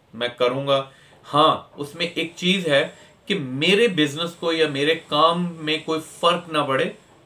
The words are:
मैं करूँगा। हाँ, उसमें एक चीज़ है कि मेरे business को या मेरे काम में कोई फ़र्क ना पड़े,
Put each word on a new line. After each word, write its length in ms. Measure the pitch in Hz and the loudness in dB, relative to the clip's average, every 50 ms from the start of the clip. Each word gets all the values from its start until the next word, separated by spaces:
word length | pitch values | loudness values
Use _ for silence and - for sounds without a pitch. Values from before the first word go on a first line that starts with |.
| _ _ - | _ _ -10
मैं 200 | 113 120 123 120 | -6 -6 -6 -2
करूँगा। 560 | - 123 123 127 139 139 139 139 135 - - - - - - - - - | 0 0 0 0 0 0 0 0 0 0 -4 -12 -20 -20 -20 -20 -20 -10
हाँ, 480 | - - 147 156 156 135 - - - - - | -2 2 4 4 4 2 0 -4 -12 -14 -12
उसमें 360 | 143 - - 165 170 - - | -12 -10 -8 -6 -6 -6 -4
एक 220 | - 165 165 - | -6 -8 -8 -6
चीज़ 340 | - 180 180 190 196 175 160 | -4 0 0 0 0 2 2
है 360 | 143 135 156 180 - - - - - _ _ - | 2 2 2 0 -4 -14 -20 -20 -20 _ _ -4
कि 80 | 202 | -4
मेरे 520 | 175 143 127 127 135 156 175 196 202 233 240 | -4 -4 -6 -4 -2 2 2 4 4 4 2
business 440 | 185 156 151 143 135 156 170 170 | 2 2 0 0 -2 -4 -8 -8
को 220 | - - - 165 165 | -8 -6 -4 -2 0
या 140 | 160 156 151 | 0 0 0
मेरे 280 | 139 135 143 156 160 | 0 0 0 0 0
काम 580 | 160 - - 151 147 156 165 170 175 180 175 165 160 | -2 -4 -2 2 4 4 4 4 2 -2 -4 -6 -6
में 240 | 156 151 156 156 151 | -6 -4 -4 -4 -4
कोई 160 | - 156 156 | -4 -4 -4
फ़र्क 460 | 160 - - - - 170 175 170 170 160 156 | -6 -10 -6 0 2 2 2 2 -2 -4 -2
ना 100 | 151 143 | -2 0
पड़े, 320 | 135 135 131 160 - - - _ _ _ _ _ | 0 0 -2 -2 -4 -6 -10 _ _ _ _ _